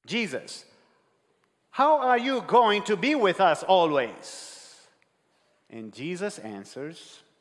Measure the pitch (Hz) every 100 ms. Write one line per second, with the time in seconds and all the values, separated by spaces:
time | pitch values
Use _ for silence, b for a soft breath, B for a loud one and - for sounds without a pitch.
0 | - 226 208 127 - - - _ _ _
1 | _ _ _ _ _ _ _ - 285 302
2 | 254 247 247 262 165 233 226 208 202 202
3 | 240 302 202 170 185 151 - 185 170 143
4 | 117 - - - - - - - _ _
5 | _ _ _ _ _ _ _ 113 110 104
6 | 147 175 202 - 110 101 104 127 147 170
7 | - - _ _